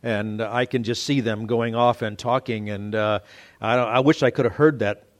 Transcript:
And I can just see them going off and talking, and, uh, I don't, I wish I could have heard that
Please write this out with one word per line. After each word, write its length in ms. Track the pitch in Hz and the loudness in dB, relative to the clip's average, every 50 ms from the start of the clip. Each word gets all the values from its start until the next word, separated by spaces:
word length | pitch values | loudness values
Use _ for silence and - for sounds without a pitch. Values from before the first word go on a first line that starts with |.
| - | -4
And 380 | 120 113 101 107 110 107 107 | -4 -4 -2 -4 -6 -6 -6
I 240 | 113 107 - 123 127 | -6 -4 -2 -2 -2
can 180 | 123 - 127 117 | 0 -2 -4 -2
just 200 | 127 123 - - | -2 -4 -4 -2
see 180 | - 143 139 | -2 -2 0
them 240 | 117 113 110 104 110 | 0 -2 -4 -4 -4
going 300 | 104 120 117 117 117 113 | -2 -2 0 0 -2 0
off 260 | 117 120 120 117 - | 2 2 2 2 0
and 160 | 123 110 104 - | -4 -8 -6 -6
talking, 520 | - 120 120 131 - - 117 107 104 104 | -4 -2 -2 -2 -2 -4 -6 -6 -4 -6
and, 260 | 104 98 101 104 104 | -8 -8 -8 -6 -2
uh, 240 | 110 107 107 107 101 - - - - - - _ _ | -2 0 0 0 -2 -4 -8 -20 -20 -20 -20 _ _
I 140 | - 110 120 | -2 0 0
don't, 120 | 123 123 110 | 0 0 2
I 120 | 113 127 | 2 4
wish 240 | 135 143 160 - 143 | 4 4 4 4 2
I 80 | 123 | 0
could 140 | - - 131 | 2 2 0
have 100 | 117 101 | 0 2
heard 240 | - 147 156 151 120 | 4 4 4 4 4
that 240 | 110 101 104 - _ _ _ | -2 -2 -2 -4 _ _ _